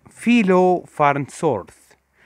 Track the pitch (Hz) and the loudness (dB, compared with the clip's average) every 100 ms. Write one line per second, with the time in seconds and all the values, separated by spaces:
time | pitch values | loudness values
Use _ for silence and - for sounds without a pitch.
0 | - - 226 240 190 185 185 175 151 - | -20 -8 0 0 2 2 2 0 -6 -2
1 | 147 143 135 - 160 107 - - _ _ | 0 -2 -6 -6 -6 -4 -8 -20 _ _
2 | _ _ | _ _